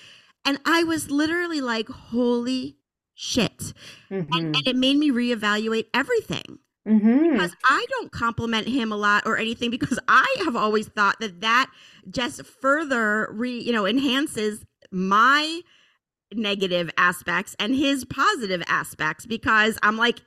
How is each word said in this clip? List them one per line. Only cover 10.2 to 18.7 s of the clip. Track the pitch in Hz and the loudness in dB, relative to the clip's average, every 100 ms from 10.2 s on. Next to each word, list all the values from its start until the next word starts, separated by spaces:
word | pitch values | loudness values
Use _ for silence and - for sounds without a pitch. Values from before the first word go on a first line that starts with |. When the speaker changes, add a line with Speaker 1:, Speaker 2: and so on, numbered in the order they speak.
| 508 523 | 4 0
Speaker 1:
have | 320 | -2
always | 233 214 214 - | 0 0 0 -2
thought | 214 202 - | 0 0 0
that | 220 175 | -6 -4
that | 220 240 262 - - - - | 0 2 0 -6 -20 -20 -10
just | 262 240 - | -6 -6 -8
further | - _ 269 294 302 240 214 214 - | -16 _ 0 2 2 0 2 0 -2
re-, | 214 247 240 | -4 -6 -4
you | 233 | -2
know, | 226 190 | 0 2
enhances | 262 269 262 302 233 214 214 - _ _ | 2 2 0 -2 -2 -4 -4 -12 _ _
my | 185 190 202 247 294 311 339 - _ _ _ _ _ _ | -4 2 4 6 4 2 -6 -12 _ _ _ _ _ _
negative | 208 208 202 190 175 170 - | -4 -2 -2 0 0 -2 2
aspects | 175 180 - 175 - - | 2 0 -4 -4 -4 -6
and | 208 | -2
his | 262 285 277 | 0 0 0
positive | 247 269 359 370 202 180 | -4 -2 0 0 -4 -4
aspects, | - | -2